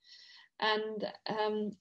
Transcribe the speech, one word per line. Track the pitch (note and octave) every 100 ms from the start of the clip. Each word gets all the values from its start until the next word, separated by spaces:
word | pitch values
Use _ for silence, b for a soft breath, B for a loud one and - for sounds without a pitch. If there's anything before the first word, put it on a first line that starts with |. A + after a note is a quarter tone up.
| B B B B B -
And, | A3 G#3+ A3 G#3+ - - -
um, | G#3+ G#3+ G#3+ G#3+ -